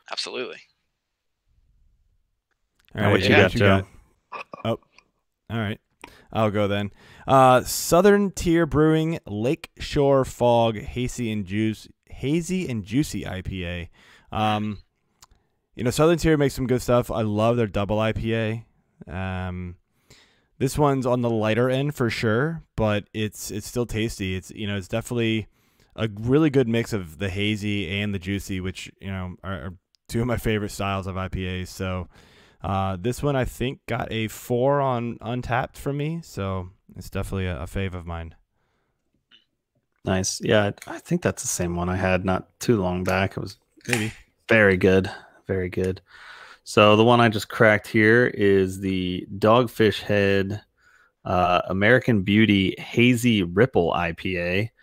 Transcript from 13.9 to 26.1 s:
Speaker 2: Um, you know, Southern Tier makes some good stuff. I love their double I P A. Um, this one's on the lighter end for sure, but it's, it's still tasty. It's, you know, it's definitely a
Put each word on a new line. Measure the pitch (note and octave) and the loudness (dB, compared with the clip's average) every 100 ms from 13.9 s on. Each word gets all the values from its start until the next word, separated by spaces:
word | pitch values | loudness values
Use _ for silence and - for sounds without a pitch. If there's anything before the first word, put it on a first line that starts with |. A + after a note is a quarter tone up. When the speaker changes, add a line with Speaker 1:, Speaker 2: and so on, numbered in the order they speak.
| _ _ _ _ | _ _ _ _
Speaker 2:
Um, | - G#2+ G#2+ G#2+ G2+ - _ _ _ - _ _ _ _ - | -4 -2 -2 -4 -8 -16 _ _ _ -20 _ _ _ _ -6
you | |
know, | B2 | -2
Southern | A#2+ D#3 E3+ | 2 4 4
Tier | E3 D#3 | 2 2
makes | C#3+ | 2
some | - B2+ | -2 -2
good | B2 | -2
stuff. | - B2 A#2+ | 2 2 2
I | F2 | -2
love | A2 G#2 A2 A#2+ | -2 0 2 2
their | A2 | 0
double | G2+ G2+ G#2+ | -2 -2 -2
I | A2 | -2
P | A2 A2+ A2+ | -2 -4 -2
A. | A2 A2+ A2 _ _ _ - | -4 -6 -10 _ _ _ -14
Um, | F2+ F#2+ F#2 F#2 F2+ F2+ F2 _ _ _ - _ _ _ - | -8 -8 -6 -8 -8 -10 -14 _ _ _ -20 _ _ _ -4
this | C3 - | -2 2
one's | D3 C3+ A#2+ | 2 2 0
on | B2 | 0
the | A#2+ | 0
lighter | A2+ G#2+ G#2+ B2+ | 0 0 0 0
end | C3 C#3+ C#3+ | 0 -2 -2
for | A#2 | -2
sure, | - A#2 A2 D3+ E3 - - | -2 0 0 0 -4 -10 -2
but | A2 G#2 - | 0 0 -4
it's, | - G#2+ - - | -6 -6 -8 -12
it's | G2 - | -10 -8
still | B2 A#2 | -6 -4
tasty. | A2 A2 - F#2+ F#2 | -2 -4 -4 -4 -4
It's, | - | -8
you | - G#2 | -10 -6
know, | G2+ | -6
it's | F2+ | -6
definitely | A2+ - A#2+ A2+ A2 G2 _ _ _ _ - | -6 -4 -2 0 0 -4 _ _ _ _ -6
a | A2+ | -6